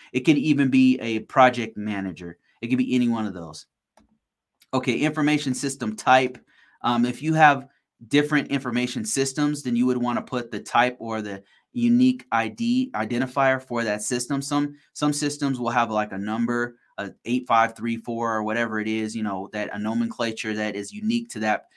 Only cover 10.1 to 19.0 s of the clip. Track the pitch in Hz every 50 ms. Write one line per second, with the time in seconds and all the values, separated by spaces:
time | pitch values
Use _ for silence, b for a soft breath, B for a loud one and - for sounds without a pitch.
10.1 | 120 113 107 - - 123 120 117 - 104 104 - - 123 123 127 123 - - 113
11.1 | 113 110 107 104 98 98 101 b b b b b _ 120 117 120 120 120 127 127
12.1 | 127 127 - _ - 117 113 110 110 113 117 117 123 127 127 127 - 107 110 107
13.1 | 120 120 131 131 - 143 139 135 131 131 131 - 120 117 117 110 104 110 110 -
14.1 | 127 120 123 - 143 139 135 - 147 147 143 147 143 B B B B - 151 147
15.1 | 143 147 151 147 143 143 143 139 135 120 123 117 117 123 120 110 110 107 107 104
16.1 | 104 98 101 104 110 117 117 117 120 120 120 117 120 b b b b - 101 98
17.1 | 95 _ _ 117 123 127 123 - 120 113 113 113 117 - 107 117 117 113 110 -
18.1 | 117 117 117 117 113 110 107 107 110 117 117 117 110 107 107 107 110 110